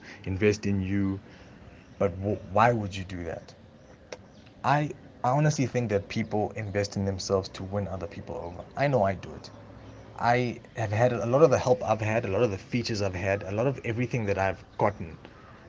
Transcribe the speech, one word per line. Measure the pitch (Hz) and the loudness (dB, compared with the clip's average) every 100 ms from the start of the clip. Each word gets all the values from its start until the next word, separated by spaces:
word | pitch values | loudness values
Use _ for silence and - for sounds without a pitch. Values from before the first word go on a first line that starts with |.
| - - | -12 -12
invest | 90 92 104 101 101 | -6 2 2 2 0
in | 98 | 0
you. | 92 101 98 98 - - - - - - - - | 0 0 0 -2 -8 -20 -20 -20 -20 -20 -18 -2
But | 101 92 | -2 0
w-, | 101 104 - | -2 -4 0
why | 98 117 | 4 4
would | 120 104 | 4 -2
you | 98 | -6
do | 87 92 | -8 -8
that? | 85 80 - - - - - - - - - - - - | -8 -10 -12 -20 -20 -20 -20 -20 -20 -18 -18 -20 -20 -4
I, | 120 147 151 - - - | 2 2 0 -6 -18 -4
I | 123 | 0
honestly | 139 151 147 | 4 4 2
think | 120 123 117 | 0 0 0
that | 101 - | 0 0
people | 117 110 107 101 | -4 -2 -2 -2
invest | 110 104 98 101 104 | -4 -4 -2 -2 0
in | 98 | -2
themselves | 98 - 98 90 | -2 0 0 0
to | - | -8
win | 95 101 92 | -6 -4 -4
other | 92 87 | -6 -8
people | - - 82 | -10 -10 -10
over. | 85 87 - - | -10 -12 -12 -2
I | 143 | 0
know | 127 | 4
I | 98 | 2
do | 90 - | 0 -6
it. | 76 - - - - - - - - | -14 -16 -18 -20 -18 -18 -18 -16 -2
I | 117 123 123 - - - | 2 2 2 -4 -10 -6
have | 107 | -2
had | 104 123 | 2 4
a | 120 | 2
lot | 117 135 | 2 6
of | 156 | 8
the | 113 | 6
help | 127 127 | 4 2
I've | - 110 | 2 0
had, | 107 110 113 | 2 0 2
a | |
lot | 95 | 2
of | 117 | 2
the | 95 | 0
features | - 123 113 107 | -2 -2 -2 -2
I've | 101 | -2
had, | 90 95 101 | 0 0 0
a | 92 | 0
lot | 104 131 | -2 0
of | 127 117 | -2 -4
everything | 110 123 127 104 | -2 -2 0 0
that | 95 | 0
I've | 95 90 - - | 0 -2 -8 0
gotten | 107 101 82 80 - - - - | 0 0 -8 -12 -18 -20 -20 -20